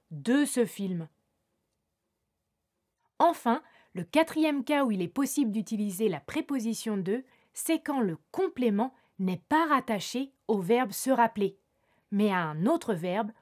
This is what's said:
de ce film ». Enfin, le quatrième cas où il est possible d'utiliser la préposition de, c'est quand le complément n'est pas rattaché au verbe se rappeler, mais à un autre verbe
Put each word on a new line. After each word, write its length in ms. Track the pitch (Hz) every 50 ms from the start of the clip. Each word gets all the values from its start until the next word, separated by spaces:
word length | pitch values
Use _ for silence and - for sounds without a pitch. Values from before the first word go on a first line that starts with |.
| _ -
de 340 | 165 147 139 226 254 285 294
ce 220 | - - 254 233
film ». 420 | - - - 202 185 180 165 160 156 _ _ _ _ _ _ _ _ _ _ _ _ _ _ _ _ _ _ _ _ _ _ _ _ _ _ _ _ _ _ _ _ _ _ _ _ _ _ _ _ _ -
Enfin, 440 | 262 226 226 - - 240 233 311 - _ _ _ _ _ -
le 100 | 175 170
quatrième 600 | - - 302 320 320 - 311 311 311 294 285 -
cas 200 | - 302 285 277
où 60 | 233
il 100 | 208 190
est 80 | 175 -
possible 440 | - 262 277 254 - 294 269 220 196
d'utiliser 560 | 220 - - 226 208 214 208 185 175 226 202
la 120 | 170 139
préposition 760 | - - - 302 311 - 285 262 214 226 220 - - 226 214
de, 280 | 196 180 175 208 262 262 _ _ _ _ _ -
c'est 260 | - - - 330 311
quand 200 | - - 285 269
le 180 | 233 190 160 - _ _
complément 640 | - - 392 370 - - 247 226 196 202 233 262 - _ _ _ _ -
n'est 240 | 190 185 180 170 - -
pas 180 | 294 311 330
rattaché 640 | 302 294 269 269 - 220 190 - - - 247 269 269 _ _ _ -
au 120 | 220 196
verbe 320 | 180 170 233 247 254 202 -
se 180 | - - 262
rappeler, 460 | 262 233 233 220 - 208 202 190 - _ _ _ _ _ _ _ _ _ _ -
mais 200 | 208 196 208 208
à 80 | 190 180
un 280 | 170 156 151 156 180
autre 260 | 254 339 330 - - 202
verbe 380 | 160 165 175 180 214 233 208 - _